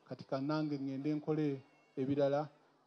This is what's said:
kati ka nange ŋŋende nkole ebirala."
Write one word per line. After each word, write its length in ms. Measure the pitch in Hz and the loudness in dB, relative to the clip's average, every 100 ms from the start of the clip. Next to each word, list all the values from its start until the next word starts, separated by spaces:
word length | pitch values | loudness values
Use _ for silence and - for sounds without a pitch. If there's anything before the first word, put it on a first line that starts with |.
| - | -14
kati 160 | 131 | -14
ka 160 | - 135 | -4 -2
nange 360 | 139 156 151 143 | 0 0 0 -2
ŋŋende 380 | 139 135 147 | -4 -2 -2
nkole 480 | 151 156 151 147 135 - - _ - | -2 0 0 0 -2 -8 -20 _ -4
ebirala." 520 | 131 143 139 143 151 - _ _ | 0 2 4 2 -2 -10 _ _